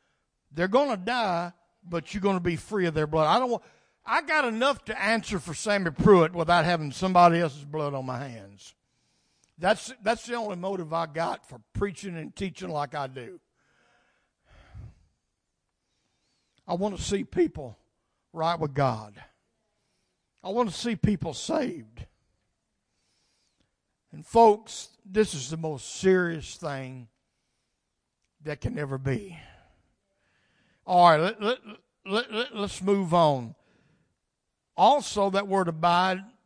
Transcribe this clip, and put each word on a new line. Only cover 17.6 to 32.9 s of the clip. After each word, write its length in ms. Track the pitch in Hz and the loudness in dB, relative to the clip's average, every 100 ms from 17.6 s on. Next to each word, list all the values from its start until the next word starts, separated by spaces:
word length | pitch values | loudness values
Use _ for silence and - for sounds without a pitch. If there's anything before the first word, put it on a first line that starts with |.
| 127 - _ _ _ _ _ | -14 -16 _ _ _ _ _
right 260 | 165 160 170 | -4 -2 0
with 140 | 151 | -2
God. 400 | 135 131 110 107 101 - _ _ _ _ _ _ _ _ _ _ _ | 0 0 0 -8 -20 -20 _ _ _ _ _ _ _ _ _ _ _
I 60 | 180 | -6
want 200 | 220 226 | -2 -2
to 60 | - | -4
see 200 | 233 214 | -4 0
people 400 | 214 196 170 - | 0 0 -4 -8
saved. 720 | - 311 349 165 110 113 - _ _ _ _ _ _ _ _ _ _ _ _ _ _ _ _ _ _ _ _ | -4 -4 -4 -8 -14 -20 -20 _ _ _ _ _ _ _ _ _ _ _ _ _ _ _ _ _ _ _ _
And 120 | 151 - | -20 0
folks, 640 | 233 226 214 214 - - _ 196 | 6 6 6 -2 -16 -16 _ -4
this 280 | 202 214 | 0 0
is 160 | 143 127 | -2 -8
the 80 | 160 | -8
most 400 | 160 139 - - | -8 -8 -12 0
serious 580 | 190 185 170 165 - - | 2 4 2 -4 -10 -12
thing 520 | 160 135 131 131 113 _ _ _ _ _ _ _ _ _ _ _ _ _ | -10 -10 -10 -14 -20 _ _ _ _ _ _ _ _ _ _ _ _ _
that 180 | 151 147 | -12 -8
can 160 | - 151 | -6 -6
ever 180 | 139 135 | -6 -6
be. 400 | 135 170 196 160 - - _ _ _ _ _ _ _ _ _ _ _ _ - | -4 -4 -8 -18 -20 -20 _ _ _ _ _ _ _ _ _ _ _ _ 2
All 240 | 180 175 | 8 8
right, 100 | 156 | 8
let, 220 | 180 220 | 4 -2
let, 160 | 208 262 - - _ _ 190 | -4 -4 -8 -20 _ _ -4
let, 280 | 214 262 | -4 -2
let, 220 | 220 269 220 | -6 -6 -6
let's 260 | 202 - | -8 -4
move 320 | 190 | 0